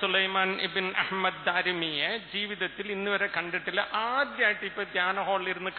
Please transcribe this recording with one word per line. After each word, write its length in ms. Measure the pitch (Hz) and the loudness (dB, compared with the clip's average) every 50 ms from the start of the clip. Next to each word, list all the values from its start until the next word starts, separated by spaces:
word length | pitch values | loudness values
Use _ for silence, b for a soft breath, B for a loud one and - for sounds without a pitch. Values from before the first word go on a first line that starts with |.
സുലൈമാൻ 600 | 202 190 185 190 190 190 190 190 190 190 196 - | 0 2 4 4 4 4 4 2 2 2 2 0
ഇബിൻ 320 | 196 180 160 196 190 185 196 | -2 -2 0 0 0 0 0
അഹമ്മദ് 480 | - 175 - 190 190 190 185 175 156 151 | 0 0 0 0 0 0 0 0 0 0
ദാരിമിയെ 720 | 190 175 180 175 180 180 170 165 160 151 143 147 175 220 | 0 2 2 2 0 0 0 -2 -2 0 0 0 0 -2
ജീവിതത്തിൽ 760 | 233 185 156 - 202 208 202 208 - - - - - 196 208 | -4 -6 -6 -4 -4 -4 -4 -4 -2 -4 -4 -4 -6 -6 -4
ഇന്ന് 200 | 202 190 196 202 | -4 -2 0 0
വരെ 160 | 202 190 202 | 0 0 0
കണ്ടിട്ടില്ല. 640 | 196 - 170 170 175 175 180 - - 175 202 196 - - | 0 -2 -2 -4 -2 -4 -4 -4 -2 0 0 0 0 0
ആദ്യമായിട്ട് 720 | 214 226 233 254 269 285 254 226 254 233 208 208 208 208 | -2 0 2 2 2 2 2 2 2 2 2 2 2 -4
ഇപ്പൊ 180 | 196 - 208 202 | -6 -4 -4 -4
ധ്യാന 380 | 190 - 190 180 185 190 196 | -2 0 2 2 2 2 0
ഹാളിൽ 280 | 196 185 196 190 180 185 | 2 2 2 2 0 -2
ഇരുന്ന് 220 | 180 175 185 190 - | -4 -4 -4 -4 0